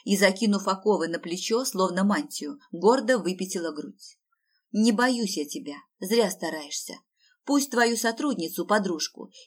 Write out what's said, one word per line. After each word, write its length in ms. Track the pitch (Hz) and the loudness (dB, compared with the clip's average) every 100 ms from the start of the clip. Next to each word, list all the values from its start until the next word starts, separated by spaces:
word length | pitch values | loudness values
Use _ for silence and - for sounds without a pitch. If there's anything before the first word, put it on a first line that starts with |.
и, 120 | - 196 | -2 4
закинув 520 | 196 190 226 202 196 | 4 4 2 2 0
оковы 400 | 190 214 185 165 | -2 2 2 0
на 100 | 165 | -4
плечо, 480 | 175 180 - 226 262 | -6 -6 -2 -2 0
словно 380 | 185 185 180 | 0 0 2
мантию, 560 | 196 208 294 - 147 - _ | 2 2 -2 -8 -10 -12 _
гордо 460 | 170 190 247 220 254 | 0 4 4 4 0
выпятила 540 | 175 185 185 190 165 | 0 -4 -6 -6 -6
грудь. 480 | 151 143 - - - _ _ _ _ _ | -8 -12 -14 -20 -20 _ _ _ _ _
«Не 200 | 208 226 | 2 2
боюсь 460 | 208 254 240 208 160 | 4 2 2 0 -2
я 80 | 147 | -6
тебя, 280 | 156 147 143 - - | -6 -10 -12 -16 -10
зря 300 | 190 233 202 | 0 2 2
стараешься. 640 | - 165 156 147 - - 180 _ _ _ _ - | 0 -6 -6 -8 -10 -10 -16 _ _ _ _ 0
Пусть 260 | 285 277 | 2 2
твою 260 | 240 233 226 | 2 2 2
сотрудницу, 720 | 233 226 294 208 160 - 165 | -2 -2 -2 -2 -4 -4 0
подружку 640 | 214 185 160 - - - - | 2 2 -4 -6 -10 -20 -18